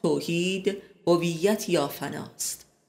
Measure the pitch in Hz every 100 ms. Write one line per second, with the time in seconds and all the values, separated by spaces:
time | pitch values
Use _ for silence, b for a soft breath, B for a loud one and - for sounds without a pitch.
0 | 180 143 143 170 180 190 190 196 B -
1 | - 170 170 165 190 214 - 165 139 -
2 | 143 151 120 - - - - _